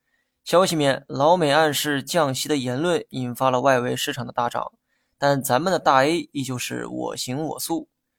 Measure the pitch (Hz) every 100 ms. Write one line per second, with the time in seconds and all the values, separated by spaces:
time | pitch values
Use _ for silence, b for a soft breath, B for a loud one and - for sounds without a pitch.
0 | _ _ _ _ - 175 160 160 143 131
1 | - 131 147 180 147 147 156 135 151 143
2 | 135 175 147 131 - 147 123 127 175 165
3 | - 131 123 120 131 127 135 127 123 127
4 | - 135 120 - 120 - - - _ _
5 | _ _ 143 139 123 127 185 170 160 135
6 | 143 170 - 139 131 123 - 123 117 123
7 | 120 - - 131 156 - - 165 - _
8 | _